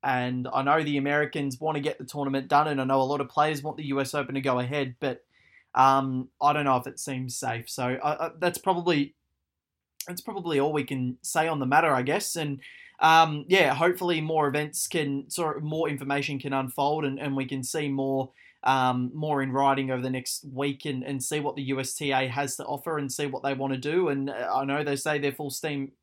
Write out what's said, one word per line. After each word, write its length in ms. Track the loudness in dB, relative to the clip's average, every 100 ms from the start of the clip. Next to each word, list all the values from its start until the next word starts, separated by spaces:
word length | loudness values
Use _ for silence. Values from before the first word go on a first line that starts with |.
And 460 | 0 0 0 -2 -2
I 120 | 0
know 180 | 4 2
the 160 | 4 0
Americans 600 | 2 2 0 -2 -4 -4
wanna 220 | -4 -2
get 180 | -2 -6
the 60 | -10
tournament 420 | -6 -2 -2 2
done, 200 | 4 4
and 140 | 2
I 40 | 2
know 160 | 4
a 20 |
lot 180 | 4 0
of 80 | -2
players 320 | 2 2 2
want 160 | -6 -8
the 80 | -4
U 140 | -2
S 140 | 0 -2
Open 180 | -4
to 80 | -4
go 160 | 0 0
ahead, 380 | 0 -2 -4 -4
but, 240 | -6 -6 _ _ _ _ _ 4
um, 540 | 6 6 2 -2 -6 _
I 100 | 2
don't 120 | 2 2
know 120 | 2
if 100 | 0
it 120 | -10
seems 360 | -8 -6 -6 -6
safe. 340 | -6 -6 -8
So, 300 | -4 -2 0
uh, 160 | -2 -2
uh, 100 | -4 -2
that's 180 | -2 -2
probably, 560 | -2 0 2 2 0 _ _ _ _ _ _ _ _ _ -10
that's 140 | -10
probably 380 | -8 -6 -2 0
all 120 | 2
we 120 | 0
can 340 | -2 -2 -4 -4
say 260 | -4 0 0
on 120 | 0
the 60 | 2
matter, 260 | 4 4
I 120 | 2
guess. 320 | 2 -2 -2 -4
And, 260 | -4 -6 -10 -20 -20 _
um, 440 | 6 8 6 2 4
yeah, 240 | 6 6
hopefully 480 | 6 2 2 0 0
more 260 | 0 2 2
events 400 | 2 -2 -4 -4
can, 420 | -2 -2 -2 -4
sort 280 | -4 -2 -2
of 60 |
more 260 | -4 -2 -2
information 500 | -2 -2 -2 -2 -4
can 140 | -2
unfold, 500 | -2 -2 0 0 2 -2
and, 140 | -2
and 160 | -2 -2
we 100 | -2
can 180 | -4
see 260 | -4 -2 -2
more, 420 | 0 0 0 -2 _ -20 _
um, 480 | 2 4 4 2 -2
more 280 | -4 -2 0
in 80 | 0
writing 400 | 2 4 2 0
over 100 | -2
the 80 | -2
next 360 | -4 -6 -10 -10
week, 400 | -4 -4 -4 -6
and, 180 | -6
and 200 | -4 -6
see 160 | -2 -2
what 160 | -2 -4
the 80 |
U 160 | -4 -2
S 140 | -4
T 180 | -4 0
A 160 | 0 0
has 280 | -2 -4 -4
to 80 | -6
offer 320 | -6 -4 -4
and 140 | -4
see 140 | -4 -4
what 180 | -2
they 100 | -2
wanna 240 | -2 -2 -2
do. 320 | 0 2 2
And, 200 | 0 -2
uh, 220 | -4 -2 0
I 80 |
know 200 | 0 0
they 120 | 0 -2
say 220 | 0 0
they're 140 | 0
full 180 | -2 -8
steam 400 | -6 -4 -4 -6 _